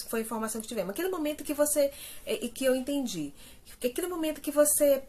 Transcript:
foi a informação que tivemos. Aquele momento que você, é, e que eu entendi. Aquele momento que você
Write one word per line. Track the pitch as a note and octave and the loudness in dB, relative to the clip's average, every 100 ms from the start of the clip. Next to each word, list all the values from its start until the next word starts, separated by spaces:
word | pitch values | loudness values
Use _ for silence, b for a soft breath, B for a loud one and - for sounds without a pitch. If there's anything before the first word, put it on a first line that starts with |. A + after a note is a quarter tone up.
| - | -4
foi | A3+ | -4
a | |
informação | A3 A3+ A3 A3+ | -4 -4 -4 -4
que | A3 | -6
tivemos. | A#3 F3+ | -4 -4
Aquele | G#3 F4+ | -2 -2
momento | F4 D4+ D4+ | -2 -2 -2
que | D4 | -2
você, | C#4+ D4 D4 C#4 B B B - | 2 4 4 2 B B B -6
é, | A3 A#3 | -4 -4
e | |
que | - | 0
eu | C4 | 2
entendi. | C4 C4 C#4+ B3 F#3 C#3+ B B B B | 2 2 -2 -2 -4 -6 B B B B
Aquele | B B3 B3 F4 | B -4 -2 -2
momento | F4+ D#4 D4+ | -2 -2 -2
que | - | 0
você | C#4+ D4 - D4 C4+ | 4 6 6 4 4